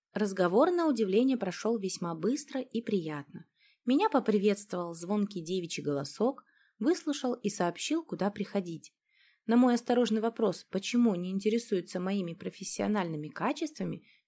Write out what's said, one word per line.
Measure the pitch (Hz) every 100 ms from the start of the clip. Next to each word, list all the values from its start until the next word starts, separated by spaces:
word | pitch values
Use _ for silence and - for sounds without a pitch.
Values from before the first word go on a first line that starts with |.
| _
Разговор, | 196 208 190 180 196 330
на | 349 320
удивление, | 240 196 196 262 254
прошел | 190 - 220 233
весьма | 190 - 175
быстро | 165 190 294 - 269
и | 254 233
приятно. | 226 202 160 151 - - - _ _ _ 240
Меня | 277 440
поприветствовал | 269 - 202 202 196 - 180 170
звонкий | 165 170 208 202 196
девичий | 160 185 165 -
голосок, | 143 139 139 - 233 269 - _ _ _
выслушал | 233 359 - 285 254
и | 240 208
сообщил, | - 175 175 - 320
куда | - 160 196
приходить. | 208 196 202 175 160 - _ _ _ _ _ -
На | 240
мой | 254
осторожный | 240 - 247 226 220
вопрос, | 226 226 214 165 -
почему | 190 - 240 240
не | 175 180
интересуется | 190 208 226 - 185 175 185
моими | 185 202 175
профессиональными | 165 185 - 190 - 202 208 170 151 151
качествами, | - 196 294 311 - 175 160 - _